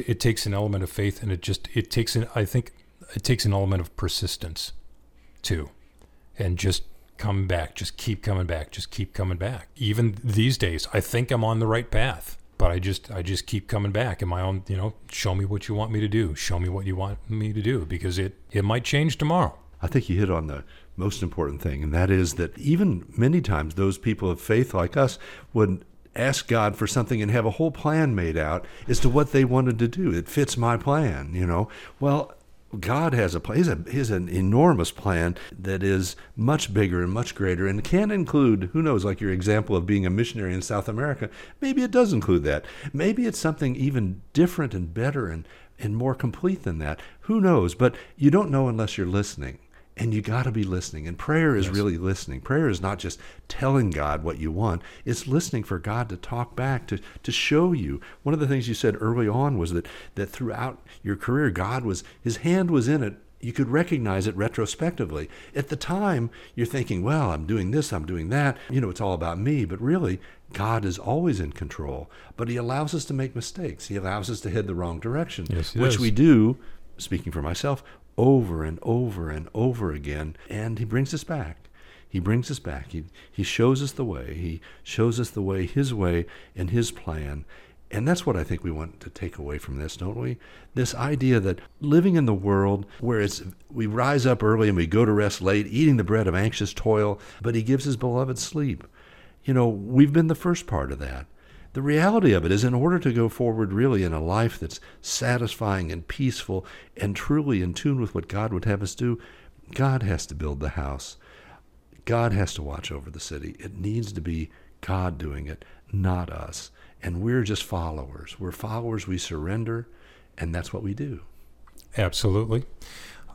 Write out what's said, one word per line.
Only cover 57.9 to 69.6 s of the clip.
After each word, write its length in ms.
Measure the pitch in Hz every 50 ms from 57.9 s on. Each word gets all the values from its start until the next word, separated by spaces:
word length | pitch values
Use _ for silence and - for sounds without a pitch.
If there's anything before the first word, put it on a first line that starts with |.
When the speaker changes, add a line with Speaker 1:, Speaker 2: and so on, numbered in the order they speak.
| 69 67 - - - -
Speaker 2:
One 120 | - 143 156
of 80 | 156
the 60 | 147
things 200 | 131 139 131 113
you 60 | 117 110
said 240 | - - 110 101 113
early 300 | 110 113 113 123 113 104
on 280 | 107 127 139 147 131
was 140 | 95 85 87
that, 140 | 85 85 - - - - - - -
that 100 | - 101
throughout 560 | - - - 127 - 110 - 120 131 - - - - - -
your 140 | - 101 98
career, 340 | - - 120 123 147 151 120
God 360 | 85 87 92 104 123 131 120
was, 180 | 107 90 - - - - -
his 140 | - 120 113
hand 340 | - - 170 180 190 185 175
was 180 | 165 131 110 127
in 140 | 151 151 117
it. 120 | 101 98 - - - - -
You 140 | - 117 -
could 160 | - 131 117
recognize 580 | 127 156 170 175 170 131 113 101 95 95 92
it 80 | 107 90
retrospectively. 920 | 95 104 120 - - 110 - - - 160 175 175 - 110 78 78 73 78 - - - - - -
At 140 | 143 135 -
the 80 | 156
time, 520 | 139 - - 180 196 208 202 165 123 117 117 - - - - -
you're 100 | 120 117
thinking, 360 | 117 - 131 117 - 104 87
"Well, 300 | 92 123 151 156 135 95
I'm 140 | 80 76 78
doing 260 | 82 110 107 90 92
this, 220 | 123 151 - - -
I'm 120 | 85 78
doing 220 | 82 92 85 80 90
that. 260 | 123 143 143 139 131 - - -
You 120 | 127 135
know, 80 | 120 92
it's 100 | 87 -
all 140 | 110 95 90
about 260 | 80 85 85 85 92
me." 240 | 107 139 151 139